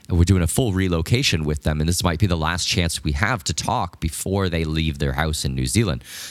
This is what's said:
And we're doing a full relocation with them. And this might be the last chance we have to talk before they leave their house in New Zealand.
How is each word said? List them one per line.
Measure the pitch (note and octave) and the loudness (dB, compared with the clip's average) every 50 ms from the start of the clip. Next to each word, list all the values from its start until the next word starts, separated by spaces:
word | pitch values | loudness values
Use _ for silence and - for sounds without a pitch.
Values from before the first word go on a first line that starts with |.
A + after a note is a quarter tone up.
| - - | -8 -2
And | F2+ E2+ | 4 4
we're | F2 | 6
doing | E2+ G2 F#2 E2+ | 6 6 4 4
a | E2 | 2
full | - - C3 A2+ F2+ | 2 2 2 2 2
relocation | F#2 F#2+ F#2 E2+ D#2+ D#2+ - B2 B2 C#3 - - D#2 D#2 | 2 2 2 2 0 0 2 2 2 2 2 0 0 0
with | D2 D2+ D2+ - | -2 -2 -2 0
them. | D#2+ D2+ D2+ | -2 0 0
And | D#2 E2 | 2 0
this | F2+ - - | 0 0 0
might | F2+ E2 D#2+ | 0 0 2
be | G#2+ F#2 | 2 2
the | E2+ | 2
last | E2 D#2 D#2+ F2 F2 - | 0 0 -2 -2 -2 -2
chance | - - G2 F2 D#2+ - - - | -2 0 0 0 0 -2 -4 -4
we | D2+ C#2+ | -2 -2
have | C#2+ - G#2+ C3 G2 - | 0 0 0 0 -2 -2
to | - E2 | -4 -4
talk | - - - A2 B2 G2 F2 - - | -2 -2 -2 -2 -2 -2 -4 -6 -6
before | - E2 - - - F#2 F#2+ G2 F#2+ F2+ | -6 -6 -4 -4 -6 -2 -2 0 0 0
they | D#2+ E2 E2 | 0 -2 -2
leave | D#2 D#2 D#2+ D#2+ D#2+ C#2+ C#2 | 0 0 0 0 -2 -2 -2
their | D2 C#2+ C2 | -2 -2 0
house | C#2+ D#2+ D#2+ D#2 - - | 0 0 -2 -2 -2 -4
in | C2+ C2 | -4 -2
New | C2 B1+ | -2 -2
Zealand. | B1+ - G#2+ A#2 F#2+ C#2 A#1+ - - - - - - | 0 0 0 0 0 -2 -4 -6 -12 -16 -14 -14 -14